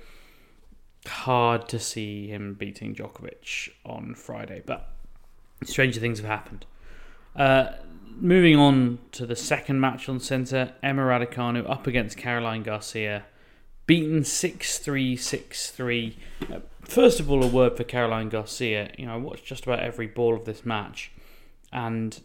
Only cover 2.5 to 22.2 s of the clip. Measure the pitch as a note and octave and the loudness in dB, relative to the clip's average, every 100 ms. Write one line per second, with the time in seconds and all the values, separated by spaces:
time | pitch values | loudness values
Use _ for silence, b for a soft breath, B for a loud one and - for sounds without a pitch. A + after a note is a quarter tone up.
2.5 | G2+ G2+ G2+ A2 G#2+ G#2 - - - - | -8 -10 -8 -10 -8 -10 -12 -16 -16 -8
3.5 | - - - - - - - - A2 G#2+ | -8 -8 -14 -14 -12 -12 -14 -12 -10 -10
4.5 | F#2 - - - - - - - - - | -10 -8 -8 -6 -10 -12 -16 -20 -20 -20
5.5 | - - - C3 A2+ A#2 A2+ G#2+ G#2+ - | -14 -6 2 2 2 -2 -4 -4 -6 -6
6.5 | G2+ - B B B B B B - C#3 | -14 -14 B B B B B B 2 6
7.5 | C3+ C3 - - - - - F3+ F#3 E3+ | 6 4 -4 -14 -16 -16 -2 6 8 10
8.5 | D3+ C#3+ C3+ B2 A#2+ - - A#2+ A#2+ - | 10 10 8 4 0 -8 -10 -6 -6 -2
9.5 | D3 - C3+ C3+ B2+ - C3 - C3 B2+ | -2 0 2 2 0 -6 -6 -2 -2 0
10.5 | C3 B2+ - C#3 C#3 C3 B2 A#2+ - A#2+ | -2 -2 -4 -2 0 2 2 0 -2 -2
11.5 | A#2+ E2 C3 - B2 A2 - B2 A#2+ A#2 | -2 -2 -4 0 0 -2 -6 -4 -2 -2
12.5 | A2 A2 G#2+ - A2 G#2+ G#2 - b b | -4 -4 -6 -6 -4 -4 -4 -8 b b
13.5 | b b - - E3+ D3+ D#3 C#3+ - F3+ | b b -10 4 4 6 2 0 -2 -2
14.5 | - - - - C#3 C3 B2 - C3+ - | -4 -6 -4 -2 0 0 -2 -4 -6 -8
15.5 | - - - B2+ A#2+ A2+ - B B - | -10 -10 -6 -2 -2 -2 -8 B B -8
16.5 | - - - - - B3+ D#3+ D3+ C#3+ B2 | -10 -12 -16 0 8 8 8 2 4 6
17.5 | B2+ B2 A#2+ A#2 B2 A#2 A2+ A2 G#2+ G#2+ | 6 4 4 -4 0 0 0 -2 -4 -4
18.5 | - A#2+ G#2+ G2+ - B2 A#2 C#3 - - | -4 -2 0 -4 -8 -8 -8 -8 -10 -12
19.5 | C3+ B2+ B2 A#2+ A#2 A2 B2 A#2 A2+ A2+ | -8 -2 -2 -2 -6 -8 0 2 2 -2
20.5 | G#2 A#2 A2 G#2 - - b b b b | -8 -4 -4 -4 -10 -14 b b b b
21.5 | b - B2 A#2 A2+ A2+ - | b -12 -6 -4 -2 -4 -6